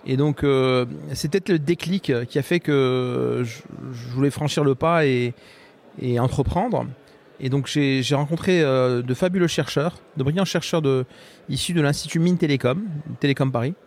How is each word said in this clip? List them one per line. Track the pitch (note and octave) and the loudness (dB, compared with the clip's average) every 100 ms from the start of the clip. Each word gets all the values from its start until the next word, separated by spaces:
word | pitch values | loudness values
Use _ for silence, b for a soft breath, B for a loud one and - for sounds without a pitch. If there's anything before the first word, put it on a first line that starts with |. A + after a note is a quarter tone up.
| - | -2
Et | C3 | 0
donc, | D3+ C#3+ | 0 2
euh, | C#3+ C3+ C3 B2+ B2 D3+ D3+ | 2 2 2 2 0 -8 -10
c'est | C3+ D#3 | -6 -2
peut-être | G3 F#3+ | -2 0
le | E3 | 0
déclic | C#3+ F3 E3 F#3+ - B2 B2 | 0 -2 -2 -4 0 -2 0
qui | D3 | -4
a | |
fait | C3 F3 | 0 -2
que | D3+ C#3+ C3 B2+ B2+ B2+ B2 A#2+ | 2 2 2 0 -2 -2 0 -2
je, | A#2+ A2+ - - C3 | -4 -8 -16 -14 -12
je | B2 A#2+ | -12 -8
voulais | B2 C#3 | 0 0
franchir | - D3 - | 0 -4 0
le | C#3+ | 0
pas | C3 D#3+ E3+ D3 | 2 2 2 2
et, | B2 A#2+ - B B B B - - | 2 -2 -6 B B B B -20 -8
et | B2+ A#2+ | -2 0
entreprendre. | B2+ - B2+ F3 A#3 D#3+ A#2+ B2+ - B - - | 0 0 0 0 0 -2 -4 -10 -20 B -20 -8
Et | A2+ | -2
donc, | C#3 C3 | -2 0
j'ai, | D3+ C#3 C3+ | 0 2 2
j'ai | B2 C#3 | 0 0
rencontré, | D3 E3 - F3+ | 0 -2 2 4
euh, | D3 C3 B2+ B2 | 4 4 2 0
de | B2 | -2
fabuleux | B2+ F#3 F#3 E3+ | 0 0 2 2
chercheurs, | - D3+ - D#3+ - - - | 0 -2 -2 -2 -4 -12 -2
de | |
brillants | C3+ E3+ F#3 | 0 0 0
chercheurs | F3 - E3+ | -2 0 0
de, | C#3+ C3 B2+ B B B - | 2 0 -2 B B B -8
issus | C#3 - | -4 -2
de | E3+ | 2
l'Institut | C#3+ C#3 D3+ E3 | 2 0 -2 0
Mines | E3+ F3+ | 2 2
Télécom, | D#3+ C3+ B2 D3+ G#3+ D3 D3+ B2 | 2 2 0 -2 -4 -8 -10 -2
Télécom | C#3+ C3+ C3+ | 0 2 0
Paris. | B2+ B2+ F3+ | 0 -4 -6